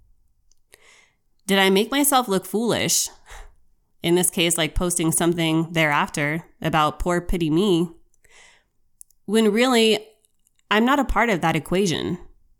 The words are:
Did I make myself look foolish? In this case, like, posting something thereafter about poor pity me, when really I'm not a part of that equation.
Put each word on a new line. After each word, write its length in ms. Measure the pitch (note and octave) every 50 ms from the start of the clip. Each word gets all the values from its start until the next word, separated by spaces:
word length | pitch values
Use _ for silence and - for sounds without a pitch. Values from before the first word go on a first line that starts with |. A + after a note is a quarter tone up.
| _ _ _ _ _ _ _ _ _ _ _ _ _ _ _ - _ - - _ _ _ _ _ _ _ _ _ _
Did 140 | - F#3+ G3
I 100 | G3 G3
make 220 | G3 F#3+ A3+ A#3
myself 360 | C4+ C#4 D4 C#4 C#4+ B3+ A#3+ B3
look 180 | G3 F#3 F3+
foolish? 640 | - - G#3 A#3+ A3+ E3 G2 F#2+ D#3 - - - - - - _ - - - - - - _ _ _ _ _ _ _ _ _ -
In 120 | E3+ E3+
this 140 | F3+ F3+ -
case, 280 | - - E3 E3+ E3+ -
like, 180 | D#3+ D3+ -
posting 360 | - F#3 F3 E3+ - E3+ D#3+
something 600 | E3 - E3+ E3+ E3+ F3 E3 D#3+ D#3 E3 E3 D#3+ F3
thereafter 720 | E3 D#3+ D3+ D3 D3+ F3+ G3 - E3+ D3 C#3+ D3+ E3 - - _ -
about 380 | - D#3+ D3+ D#3+ D3+ D3+ D3 -
poor 200 | - F3+ F3 F3
pity 300 | F3 F3 - F3+ E3+ D#3
me, 420 | D3+ E3 G3+ G#3+ F3+ E3 F3 E3 - - _ _ _ _ _ _ - - - - _ _ _ _ _ _ _ _ _ - - _ _ _ -
when 260 | - G3 A3+ A3+ G#3+
really 540 | G3 A3+ B3 C4 B3+ A#3 A3+ A3 G#3+ - - - _ _ _ _ _ _ _ _ _ _ _ -
I'm 160 | G3+ G#3+ A3+
not 140 | B3 C#4 C#4+
a 60 | B3+
part 240 | - - G3+ A3+ A#3+
of 120 | G#3 D#3+
that 140 | D#3+ E3 E3
equation. 640 | D#3 C#3+ - F3+ F#3 G#3 F#3 D3+ C2+ B1+ F2+ E3 - - - - _ _ _ _ _